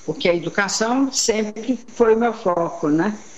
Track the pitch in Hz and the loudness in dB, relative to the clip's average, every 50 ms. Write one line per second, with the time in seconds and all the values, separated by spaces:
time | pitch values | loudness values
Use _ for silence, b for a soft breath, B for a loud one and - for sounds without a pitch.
0 | - - 156 - - 185 170 175 156 165 - - 202 190 - - 220 226 247 269 | -8 -8 -4 0 2 2 2 2 0 -4 -2 -2 -2 0 0 0 0 0 2 2
1 | 277 269 - - - - 208 214 214 208 214 220 226 240 254 226 - - - - | 0 0 0 0 0 0 0 0 0 -4 -4 -6 -4 -4 -4 -4 -6 -4 0 2
2 | 233 220 220 226 233 233 220 220 - 190 175 170 170 165 - - - 151 147 160 | 4 6 6 4 4 0 0 -2 0 0 0 0 0 -2 -4 -2 0 2 2 2
3 | 165 214 214 208 - B B | 2 0 -2 -4 -10 B B